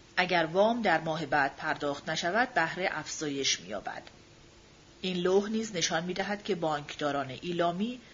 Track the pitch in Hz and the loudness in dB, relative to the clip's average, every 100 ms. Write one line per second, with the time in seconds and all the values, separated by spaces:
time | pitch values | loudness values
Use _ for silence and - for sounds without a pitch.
0 | - - 170 175 160 180 220 240 208 160 | -8 -2 2 4 4 4 4 4 4 4
1 | 160 156 143 147 135 - 156 147 147 139 | 2 -4 2 2 2 0 -4 -2 -2 -4
2 | - 160 175 208 254 175 165 180 185 156 | -4 -2 0 2 2 2 0 0 -2 -2
3 | 151 - 151 139 131 - 160 101 - - | -8 -6 -4 0 0 0 -4 -8 -8 -10
4 | - - - - - - - - - - | -14 -20 -20 -20 -20 -20 -20 -20 -20 -8
5 | 185 180 180 196 208 220 220 170 160 165 | -4 0 4 4 4 -2 -2 -2 0 0
6 | 180 185 196 208 - 180 160 147 143 - | -2 -4 -2 -4 -2 0 0 -2 -4 -4
7 | 147 139 131 127 175 170 170 180 226 247 | -2 0 -2 -6 -4 0 0 2 -4 -4
8 | - | -14